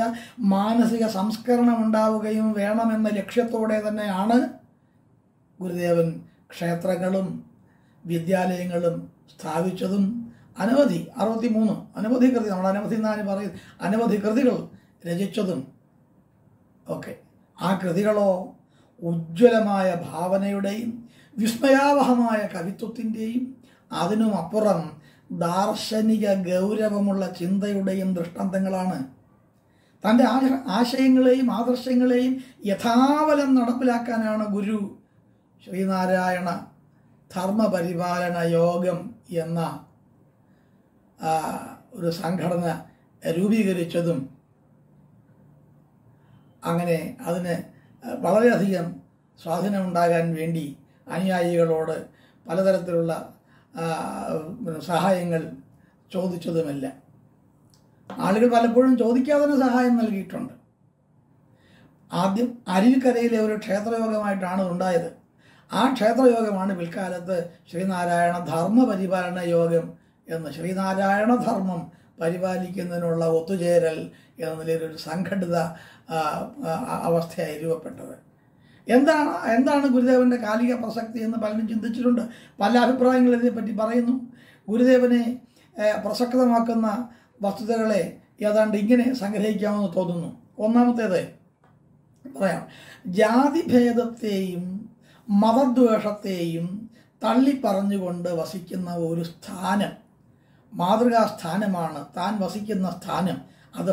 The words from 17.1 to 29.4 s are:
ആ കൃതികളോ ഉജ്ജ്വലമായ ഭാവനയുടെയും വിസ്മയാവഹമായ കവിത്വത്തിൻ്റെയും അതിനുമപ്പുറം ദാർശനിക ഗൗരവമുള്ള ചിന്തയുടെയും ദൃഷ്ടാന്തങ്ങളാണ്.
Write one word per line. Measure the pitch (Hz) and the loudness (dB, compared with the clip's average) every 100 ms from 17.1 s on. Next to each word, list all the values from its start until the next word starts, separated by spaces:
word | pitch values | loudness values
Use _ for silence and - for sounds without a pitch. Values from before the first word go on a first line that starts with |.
| - _ _ _ - | -18 _ _ _ -6
ആ | 170 185 | -2 0
കൃതികളോ | 185 165 208 208 196 180 - - _ _ _ _ | -2 0 0 2 2 0 -4 -16 _ _ _ _
ഉജ്ജ്വലമായ | 170 170 165 165 240 226 202 196 185 170 147 | -6 -6 -6 4 6 6 2 2 0 -2 -6
ഭാവനയുടെയും | 160 180 196 202 196 196 220 240 - - _ _ - | -6 -2 0 0 -2 -4 -4 -8 -10 -16 _ _ -4
വിസ്മയാവഹമായ | 220 - 269 269 285 285 254 240 233 214 196 | -4 2 4 6 6 4 4 2 2 0 -4
കവിത്വത്തിൻ്റെയും | 180 170 - 220 240 220 220 220 247 254 - _ _ _ | -6 -8 -8 -10 -6 -6 -4 -4 -4 -6 -10 _ _ _
അതിനുമപ്പുറം | 156 175 214 220 185 165 214 214 170 147 - - _ - | -4 -2 0 0 0 -2 0 2 0 -4 -14 -20 _ -12
ദാർശനിക | 170 170 185 214 214 - 214 220 214 202 190 175 | -4 -2 0 0 -2 -4 0 2 2 2 0 0
ഗൗരവമുള്ള | 180 196 220 214 202 202 190 175 - | 0 0 0 0 0 0 0 -4 -6
ചിന്തയുടെയും | 175 196 208 196 190 190 185 | -2 -2 -2 -2 -2 -2 -2
ദൃഷ്ടാന്തങ്ങളാണ്. | 175 170 - 190 190 190 190 185 156 - - _ _ | -4 -6 -6 -4 -2 -2 -2 -2 -4 -8 -16 _ _